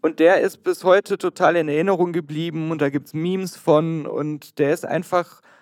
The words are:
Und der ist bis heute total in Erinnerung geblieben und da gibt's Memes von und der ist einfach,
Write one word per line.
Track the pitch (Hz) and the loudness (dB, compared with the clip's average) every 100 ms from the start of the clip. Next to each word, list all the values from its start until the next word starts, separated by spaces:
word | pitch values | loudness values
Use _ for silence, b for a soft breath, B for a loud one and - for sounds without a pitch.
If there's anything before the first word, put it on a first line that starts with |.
Und | 160 156 | -4 2
der | 165 185 | 4 4
ist | 185 - | 2 -2
bis | 185 170 | -6 -2
heute | 180 190 - 196 | 2 2 2 -4
total | 185 - 165 170 | -4 0 2 2
in | 156 | 0
Erinnerung | 151 190 180 175 | 0 0 0 0
geblieben | 170 147 151 170 160 160 | -2 -6 -6 -6 -4 -4
und | 160 | -2
da | 143 | -2
gibt's | 139 - | -2 -6
Memes | 156 175 190 185 - | -6 -4 -4 -6 -4
von | - 151 165 165 143 | 2 2 2 -4 -6
und | - 151 147 - - | -6 -6 -8 -8 -2
der | 139 | 0
ist | 170 | 0
einfach, | - 160 - 180 170 - b b | -4 -6 -2 -2 -4 -10 b b